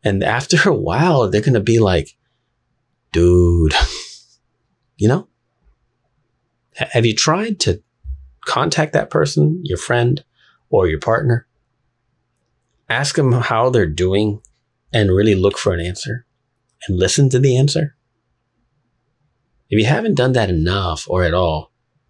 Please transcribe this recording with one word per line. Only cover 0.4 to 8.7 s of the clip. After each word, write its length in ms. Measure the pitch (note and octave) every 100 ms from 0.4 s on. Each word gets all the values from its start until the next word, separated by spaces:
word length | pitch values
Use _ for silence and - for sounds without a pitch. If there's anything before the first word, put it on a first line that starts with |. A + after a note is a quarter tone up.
| - E3 G#3
a 60 |
while, 540 | B2+ F2+ G2+ E3+ D3 G#2+
they're 120 | G2+
gonna 200 | A#2+ A#2+
be 180 | G#2 A#2
like, 380 | G#2 F2 - _ _ _ _ _ _ _ _ _ _
"Dude," 600 | E2 F2 F2+ F2 E2+ D#2 - - - - - _ _
<laughs> 600 | _ _ _ _ _ _
you 120 | G#2
know? 200 | D3+ - _ _ _ _ _ _ _ _ _ _ _ _ _ _ -
H-, 80 | -
have 140 | B2 A2+
you 80 |
tried 440 | G#2 - E3 A3+ G3+
to 220 | - F2 - _ - - - _
contact 480 | - - D3+